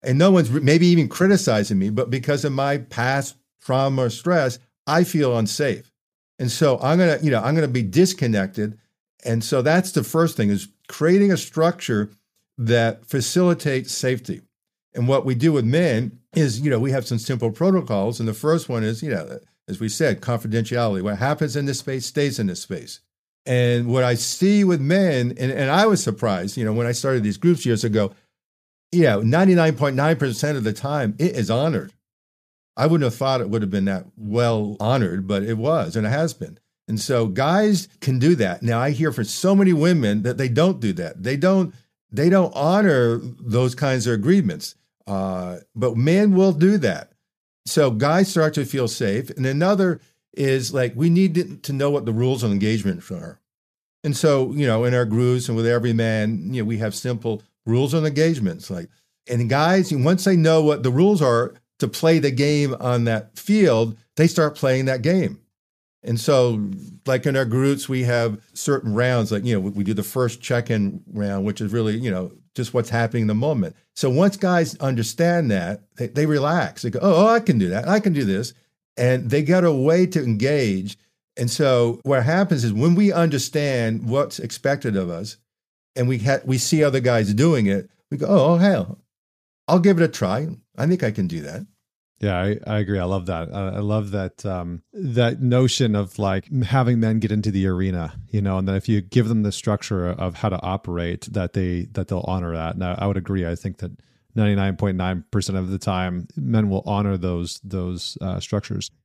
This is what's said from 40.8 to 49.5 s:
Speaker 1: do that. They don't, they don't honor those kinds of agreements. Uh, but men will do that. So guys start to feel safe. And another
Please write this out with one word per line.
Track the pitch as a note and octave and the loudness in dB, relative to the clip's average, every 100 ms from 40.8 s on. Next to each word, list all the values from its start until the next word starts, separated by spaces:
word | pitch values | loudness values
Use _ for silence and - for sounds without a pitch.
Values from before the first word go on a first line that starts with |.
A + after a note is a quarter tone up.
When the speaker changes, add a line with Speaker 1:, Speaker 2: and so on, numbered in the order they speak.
Speaker 1:
do | A#2 | -2
that. | F2 E2+ - | -4 -6 -6
They | F#2+ C#3 | -4 0
don't, | F#3 F#3+ F3 - _ _ _ | 2 2 0 -6 _ _ _
they | G#2+ D#3+ | 0 4
don't | F#3+ F3+ | 4 2
honor | - D3 F#3+ G#3 C#3 A#2+ A#2 | 0 2 4 4 4 4 0
those | B2+ A#2+ A#2+ A2+ B2+ | -4 -12 -2 0 0
kinds | B2 C#3+ C3 A#2 | 0 0 0 0
of | |
agreements. | A2+ A2 G3 B2+ D#2 - - _ _ - | 0 2 2 2 -4 -10 -16 _ _ -8
Uh, | G2 F#2+ F#2 F2+ F2+ _ - | -4 -4 -4 -8 -12 _ -4
but | B2 A2+ | -2 0
men | C3+ F#3 G#3 | 2 4 4
will | F#3 F#3+ | 4 4
do | D3+ F3+ G#3 | 4 2 4
that. | B2 D#2 - _ _ _ _ _ - | 0 -4 -10 _ _ _ _ _ -4
So | - C#3+ | 2 2
guys | A2 C#3+ E3 G3 | 2 2 2 2
start | F3 D#3 | 2 0
to | D3+ | 0
feel | C3+ C3+ A#2+ | -4 -2 -4
safe. | - A2 G#2 A#2+ | -2 -2 -2 -6
And | - | -4
another | C3 | -2